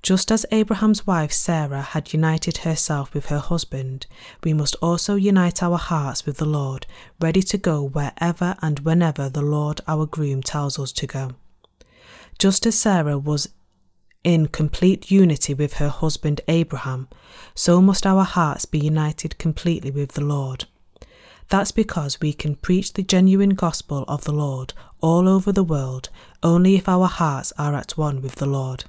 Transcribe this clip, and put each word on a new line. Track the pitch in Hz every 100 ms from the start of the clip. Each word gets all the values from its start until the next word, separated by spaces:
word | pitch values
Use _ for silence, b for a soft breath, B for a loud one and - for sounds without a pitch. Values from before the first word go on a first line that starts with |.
Just | - 185 -
as | 220 -
Abraham's | 220 214 196 214 208 -
wife | 175 151
Sarah | - - 165 147 139
had | 139 156 -
united | 160 160 160 - -
herself | 165 160 - 147 135
with | 147 -
her | 147
husband, | - 170 - 135 131 131 - B B B
we | 160
must | 156 147 -
also | 170 170 -
unite | 202 196 190 175 170
our | 175 175
hearts | - 160 139 123 -
with | 139
the | 151
Lord, | 151 135 131 - B B _
ready | 165 170
to | 190 196
go | 185 151
wherever | 139 147 143 - 170 170 175 190
and | 160 143
whenever | 151 170 165 147 139
the | 143
Lord | 147 151 151 151 -
our | 156 156
groom | 160 147 135
tells | 131 151 143 -
us | 135
to | - 135
go. | 139 131 127 - _ _ _ B B B B B -
Just | 196 190 233
as | -
Sarah | 226 185 147 143
was | 143 147 - - _ _ _ _ _ _
in | 175 165 151
complete | - 151 - 185 190 -
unity | 196 180 147 -
with | 139 147
her | - 143
husband | - 151 - 151 147 -
Abraham, | 165 160 139 135 131 131 B B B B
so | - - 175
must | 190 196 196
our | 190
hearts | 190 - 156 139 -
be | 156
united | 147 156 151 156 156 -
completely | 160 156 180 165 139
with | 139 139
the | -
Lord. | 147 143 135 131 - _ _ _ B B B B -
That's | 196 202
because | - 214 - 143 -
we | 151
can | 151 151 143
preach | - - -
the | -
genuine | 190 185 190 196 202
gospel | 196 170 - - 143 -
of | 151
the | -
Lord | 151 147 131 127 - b b
all | 160 170 185
over | 190 196
the | 196
world | 175 147 131 131 - b b b
only | 165 170 185 196
if | 185
our | 185 185
hearts | - 160 135 - -
are | 147 143
at | - -
one | 151 135
with | 131 -
the | 139
Lord. | 139 131 131